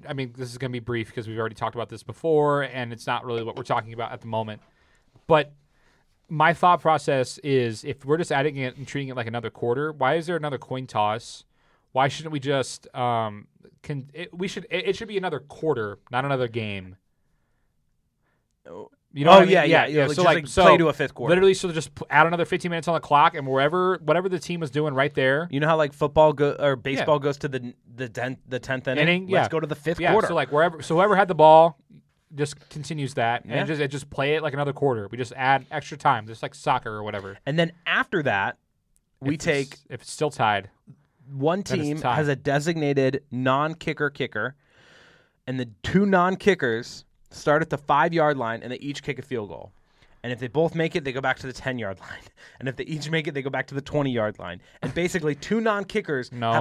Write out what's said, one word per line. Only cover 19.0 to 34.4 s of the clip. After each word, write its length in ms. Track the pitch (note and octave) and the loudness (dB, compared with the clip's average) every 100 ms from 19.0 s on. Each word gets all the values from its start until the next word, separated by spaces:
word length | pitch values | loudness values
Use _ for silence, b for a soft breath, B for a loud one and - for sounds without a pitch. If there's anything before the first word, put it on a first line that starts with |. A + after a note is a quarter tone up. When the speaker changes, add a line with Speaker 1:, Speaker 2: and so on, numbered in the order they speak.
| _ | _
Speaker 1:
You 120 | C#3 | 2
know 60 | D#3 | 10
Speaker 2:
Oh, 20 | |
Speaker 1:
what 80 | F#3+ | 10
I 20 | F#3 | 10
mean? 60 | |
Speaker 2:
yeah, 120 | F#3 | 6
yeah, 220 | D#3 D#3 B2+ | 6 4 4
Speaker 1:
Yeah, 0 | |
Speaker 2:
yeah, 80 | D3+ | 2
Speaker 1:
yeah. 100 | C3+ | 2
Speaker 2:
like, 20 | |
Speaker 1:
So, 40 | |
Speaker 2:
just, 100 | D3+ F3+ | 4 4
Speaker 1:
like, 100 | D#3+ | 4
Speaker 2:
like, 100 | C3+ | 0
Speaker 1:
so 160 | - | 6
Speaker 2:
play 140 | F3+ D3+ | 8 8
to 120 | D#3+ | 4
a 20 | |
fifth 220 | C#3 C3+ - | 2 -4 -2
quarter. 140 | A#2+ | 2
Speaker 1:
literally, 240 | F3+ F#3+ | 4 6
so 180 | F#3 F#3 | 4 -2
just 200 | D#3+ - - | -6 -8 -12
p-, 80 | - | 2
add 200 | C#3+ D#3+ | 6 6
another 160 | E3+ | 4
fifteen 260 | D#3 F3+ F3 | -2 -2 -4
minutes 160 | E3 E3 | -4 -2
on 80 | |
the 60 | D#3+ | -2
clock, 340 | - D3 E3 | 4 6 6
and 140 | E3 C3+ | 2 -2
wherever, 500 | C3+ D3 F3 F#3 F3+ | 2 2 2 0 0
whatever 240 | D#3 E3 F#3 | 2 2 2
the 100 | F3+ | -4
team 240 | - F3 | -6 -6
is 80 | D3+ | -4
doing 240 | D3 D3+ | -2 -2
right 180 | C3 D3 | 0 0
there. 360 | C#3+ C3+ C#3+ F3 | 2 2 2 -2
Speaker 2:
You 80 | C3+ | -2
know 80 | D3+ | 0
how, 100 | D#3+ | 2
like, 160 | D3 | 0
football 400 | - D3 D#3 D#3 | 0 0 4 4
go-, 220 | C#3 C#3+ - | 4 0 2
or 160 | C#3+ C3 | 0 0
baseball 400 | C3+ C3+ F#3 D3 | -2 -2 0 0
Speaker 1:
Yeah. 60 | |
Speaker 2:
goes 120 | C#3+ C#3 | 0 -4
to 100 | D3 | -6
the, 260 | C3 A#2+ - _ A#2+ | -8 -10 -16 _ -12
the 120 | B2 | -10
tenth, 300 | A2+ B2+ B2+ - | -6 -8 -8 -10
the 140 | B2 | -10
tenth 260 | - C3 C3+ | -6 -6 -4
inning? 160 | C3 | 0
Speaker 1:
Inning, 200 | D#3+ F3+ F#3 | 0 0 0
Speaker 2:
Let's 180 | F#3 A2 | 0 0
Speaker 1:
yeah. 20 | |
Speaker 2:
go 100 | D#3+ | -2
to 80 | D#3 | -4
the 80 | |
fifth 240 | D3 D#3 E3 | -6 -6 -2
Speaker 1:
Yeah, 140 | E3+ | 2
Speaker 2:
quarter. 160 | G#3+ G#3+ | 2 2
Speaker 1:
so, 60 | E3 | -2
like, 160 | C3 | 0
wherever, 300 | C#3+ F3 D#3+ | 2 2 0
so 120 | - | -2
whoever 220 | E3 G#3 F#3+ | 2 4 4
had 100 | G3+ | 4
the 80 | |
ball 440 | D#3 D#3 D#3+ E3 - _ D3 _ _ _ | 8 10 10 8 2 _ -20 _ _ _
just 360 | C#3+ C#3+ - - | -6 -6 -6 -16
continues 460 | D3+ C#3+ D#3 C3+ | -14 -10 -6 -4
that, 280 | C3+ A#2 A#2+ | 0 0 0
and 80 | - | -4
Speaker 2:
Yeah. 120 | D3 | -4
Speaker 1:
just, 160 | G3 D3+ | -2 -2
and 100 | C#3 | -2
just 180 | C#3+ - | -6 -8
play 280 | - C#3 | -4 0
it 60 | D#3 | 0